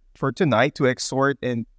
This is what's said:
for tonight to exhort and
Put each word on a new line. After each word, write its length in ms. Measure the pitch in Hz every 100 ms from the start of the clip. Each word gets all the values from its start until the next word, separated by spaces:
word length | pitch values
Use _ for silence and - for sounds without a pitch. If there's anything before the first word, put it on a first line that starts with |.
| _ _
for 160 | 139
tonight 440 | 131 - 110 135 -
to 100 | 131
exhort 520 | 123 - 131 139 139
and 220 | 127 117 113